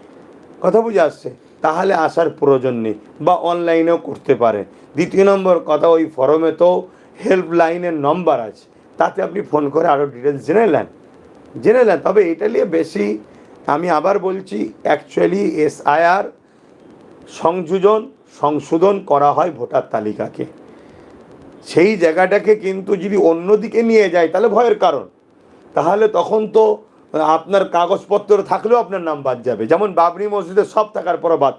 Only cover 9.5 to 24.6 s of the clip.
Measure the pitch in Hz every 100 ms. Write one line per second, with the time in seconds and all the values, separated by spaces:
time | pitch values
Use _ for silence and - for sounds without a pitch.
9.5 | 151 143 147 170 143 143 120 139 139 127
10.5 | 190 220 135 92 - - - - - -
11.5 | - 139 247 226 170 175 196 175 165 190
12.5 | 240 196 165 160 202 208 214 - - -
13.5 | - - 147 180 151 175 202 185 190 190
14.5 | 208 - - - 151 - - 170 196 202
15.5 | 156 151 - - 147 170 190 202 - _
16.5 | _ _ _ - - - - - - 160
17.5 | 185 156 190 196 220 - _ _ - 143
18.5 | 147 143 165 196 196 - 143 143 135 175
19.5 | 135 120 135 - 113 107 - 107 - 127
20.5 | - - - - - - - - - -
21.5 | - - 156 190 208 165 160 180 196 180
22.5 | 214 180 190 190 202 190 196 165 165 180
23.5 | 214 226 220 226 220 190 175 165 180 226
24.5 | 208